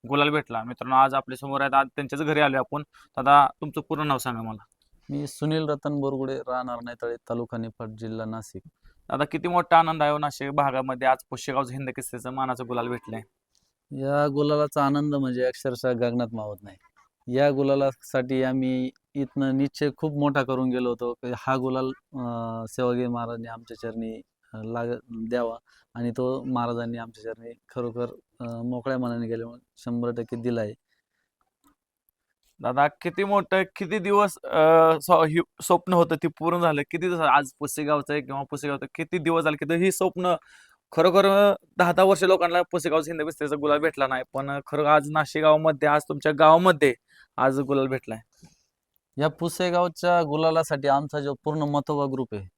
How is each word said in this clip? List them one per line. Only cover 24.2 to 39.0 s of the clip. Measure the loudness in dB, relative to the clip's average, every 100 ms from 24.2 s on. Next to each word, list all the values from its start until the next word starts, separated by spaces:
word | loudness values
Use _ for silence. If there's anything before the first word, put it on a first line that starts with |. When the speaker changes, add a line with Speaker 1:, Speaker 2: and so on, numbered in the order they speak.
| -18 _ _
Speaker 2:
अं, | -14 -8
लाग-, | -6 -6 -8 _ -12 -6
द्यावा | -4 -4 -6 _ _ _ -8
आणि | -6 -2
तो | -2 -4
महाराजांनी | -4 -4 -2 -4 -6 -8
आमच्या | -12 -14
चरणी | -12 -12 -14 -20 _ -8
खरोखर, | -6 -6 -8 -10 _ _
अं, | -12 -8 -6
मोकळ्या | -6 -4 -4
मनाने | -2 -4 -4
गेल्यामुळे | -6 -8 -14 _ _
शंभर | -6 -4 -4
टक्के | -4 -6 -6
दिलाय. | -4 -2 -4 -8 _ _ _ _ _ _ _ _ _ _ _ _ _ _ _ _ _ _
Speaker 1:
दादा, | -4 2 0
किती | _ -8 -4
मोठं, | 0 0 2 0
किती | 0 -6 -6 -4
दिवस, | 2 2 2 -2
अं, | -2 4 6 8 6 4
स्व-, | 4 4
हि-, | 4 2 -2 _
स्वप्न | 0 0 4
होतं | 4 4 2
ते | -2
पूर्ण | -2 -2 2
झालं. | 2 0
किती | -4 -4 -4
दिवस | 0
आज | 4 4 4 _
पुसेगावचं | -8 -4 -2 -2 0
आहे | -6
किंवा | -6 -10
पुसेगावचं | -8 -8 -6 -6 -8
किती | -10